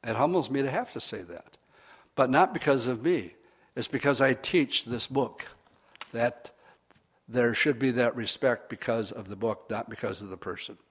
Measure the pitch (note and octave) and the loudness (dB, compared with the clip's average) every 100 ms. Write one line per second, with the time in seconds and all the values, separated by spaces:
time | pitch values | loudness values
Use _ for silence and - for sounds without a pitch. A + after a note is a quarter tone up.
0 | A#2+ A2 C#3+ F3+ C#3 C3+ C#3 D#3+ B3 - | -4 0 2 2 0 -2 -2 -2 -6 -6
1 | - G2+ F2 E2+ - _ _ _ - - | -6 -6 -12 -16 -18 _ _ _ -20 -20
2 | _ - C3 C3+ F#3 - D3+ C#3 A#2+ A#2+ | _ 0 4 6 4 2 2 2 2 -2
3 | C#3 F3 F#2 - _ _ _ - B2 C3+ | 0 0 -2 -16 _ _ _ -6 -4 0
4 | C#3 C#3 C3+ C3 - F3+ C#3+ - - A#2+ | 2 4 4 2 2 2 2 0 -2 -6
5 | - C3+ B2+ - - - _ _ _ - | -2 0 -2 -4 -16 -18 _ _ _ -18
6 | - A#2 A#2+ - - _ - _ _ - | -10 0 0 0 -20 _ -20 _ _ -20
7 | _ _ - A#2 A#2+ A2 D#3 B2 C3+ A#2+ | _ _ -6 2 2 2 2 2 2 4
8 | A#2+ A#2+ A2 - C3+ A#2 - A#2 - A#2 | 2 2 -4 0 0 0 -4 -8 -2 -2
9 | G#2 - G2 G2 A2+ G#2 - G#2+ A#2 - | -2 -8 -10 -4 -4 -4 -6 -8 -6 -8
10 | A2+ F#2+ G#2 F#2 - - - - _ | -6 -6 -10 -10 -10 -8 -10 -14 _